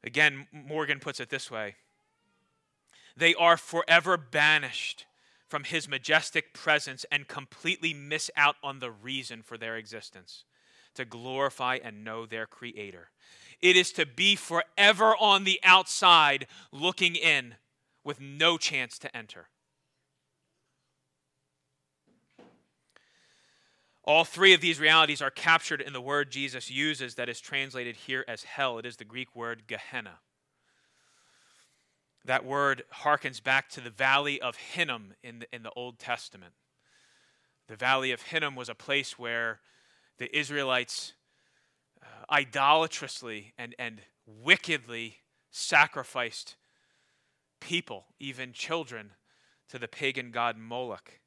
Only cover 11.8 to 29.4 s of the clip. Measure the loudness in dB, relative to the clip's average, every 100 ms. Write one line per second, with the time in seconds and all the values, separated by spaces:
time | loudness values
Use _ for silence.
11.8 | -6 -14 -12 -12 -10 -10 -10 -14 -16 -14
12.8 | -14 -16 -20 _ _ -20 -20 2 6 6
13.8 | 4 -2 -4 0 2 2 -2 -4 -4 4
14.8 | 6 8 6 6 6 4 4 4 8 8
15.8 | 6 4 8 8 8 2 -4 -18 -20 -4
16.8 | -4 0 0 2 2 2 -2 -18 _ _
17.8 | _ _ -10 -10 -12 0 2 2 -2 -4
18.8 | -6 -10 -12 -12 -16 -20 -20 _ _ _
19.8 | _ _ _ _ _ _ _ _ _ _
20.8 | _ _ _ _ _ _ _ _ _ _
21.8 | _ _ _ _ _ -20 -20 _ _ _
22.8 | _ _ _ _ _ _ _ _ _ _
23.8 | _ _ 2 4 4 6 8 8 6 2
24.8 | 6 6 6 2 -4 -2 4 4 2 -8
25.8 | -8 -10 -4 -2 -2 -6 -8 -8 -8 -2
26.8 | -2 -2 -6 -8 -8 -8 -8 -6 -6 -8
27.8 | -10 -12 -8 -6 -6 -12 -12 -4 -4 -4
28.8 | -12 -14 -16 -14 -14 -10